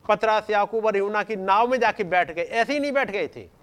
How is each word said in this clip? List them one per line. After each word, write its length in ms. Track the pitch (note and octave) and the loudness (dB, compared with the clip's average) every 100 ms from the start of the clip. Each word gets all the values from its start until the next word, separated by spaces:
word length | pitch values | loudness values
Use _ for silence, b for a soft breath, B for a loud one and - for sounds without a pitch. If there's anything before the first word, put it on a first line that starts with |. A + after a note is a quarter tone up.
| - | 0
पतरस, 400 | G#3 A3 G#3+ G#3+ | 2 4 0 0
याकूब 360 | G#3 G#3 A3+ A3 | -2 0 0 0
और 120 | G3+ | 0
यूहन्ना 260 | G3 G#3+ | -2 -2
की 120 | G3+ G#3+ | -4 -6
नाव 320 | F#3+ G3 A#3+ | 2 4 4
में 120 | B3+ | 2
जाके 240 | A3 G3+ | 0 0
बैठ 280 | F#3+ F3+ E3 | 0 0 0
गए, 120 | E3 | -4
ऐसे 300 | E3+ A3+ A3+ | -4 0 0
ही 60 | D4 | 0
नहीं 120 | C#4+ | -2
बैठ 200 | C#4 B3+ | -2 -2
गए 160 | G3+ D3 | -4 -6
थे। 220 | B2 F2+ _ | -8 -20 _